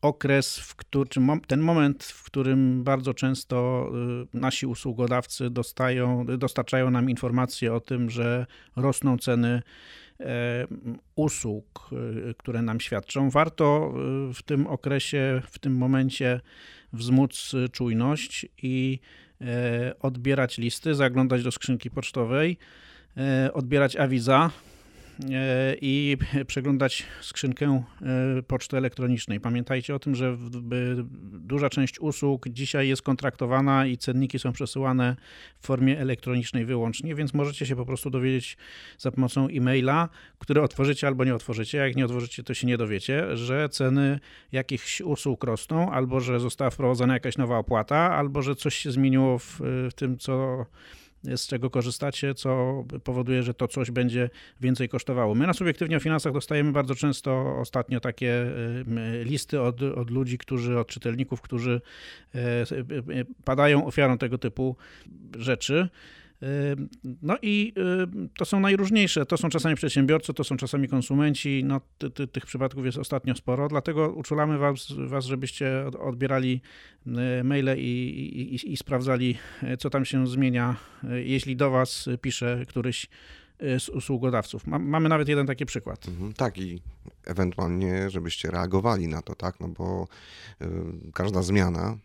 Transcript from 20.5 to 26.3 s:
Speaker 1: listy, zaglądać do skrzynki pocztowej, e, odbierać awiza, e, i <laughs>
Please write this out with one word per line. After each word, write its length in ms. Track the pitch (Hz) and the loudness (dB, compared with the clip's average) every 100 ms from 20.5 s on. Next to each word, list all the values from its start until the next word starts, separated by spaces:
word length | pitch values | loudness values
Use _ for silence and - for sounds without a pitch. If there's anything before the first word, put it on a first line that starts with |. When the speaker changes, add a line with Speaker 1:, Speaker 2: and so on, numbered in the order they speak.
| - | 0
Speaker 1:
listy, 380 | 117 - 160 147 | -4 -2 -2 2
zaglądać 480 | 135 123 131 127 | 4 4 4 2
do 80 | 123 | 0
skrzynki 400 | - - 123 123 | -4 -2 -2 -2
pocztowej, 680 | - 120 135 113 131 160 175 - - - - _ - | -6 -6 -2 0 2 2 0 -10 -20 -20 -20 _ -4
e, 360 | 135 131 131 | 0 2 2
odbierać 420 | - 127 143 139 - | 0 2 4 4 4
awiza, 560 | 139 127 117 135 165 - - - - - - - 135 | 2 2 4 6 6 0 -20 -20 -20 -20 -20 -12 -6
e, 440 | 131 135 127 135 - | -2 0 2 2 0
i 360 | 135 139 147 139 | 0 2 2 0
<laughs> 280 | - | 0